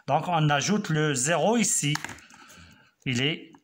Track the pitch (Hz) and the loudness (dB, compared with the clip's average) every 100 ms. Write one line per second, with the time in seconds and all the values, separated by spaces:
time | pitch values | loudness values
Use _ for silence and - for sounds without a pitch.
0 | - 151 165 165 151 143 151 208 180 156 | -2 -2 0 2 2 2 2 -2 0 0
1 | 156 127 139 165 180 233 196 - 147 151 | 0 0 0 2 2 2 0 0 0 -2
2 | - - - - - - - - _ _ | -6 -16 -20 -20 -20 -20 -20 -20 _ _
3 | 131 123 143 - - - | -6 -2 -2 -4 -12 -20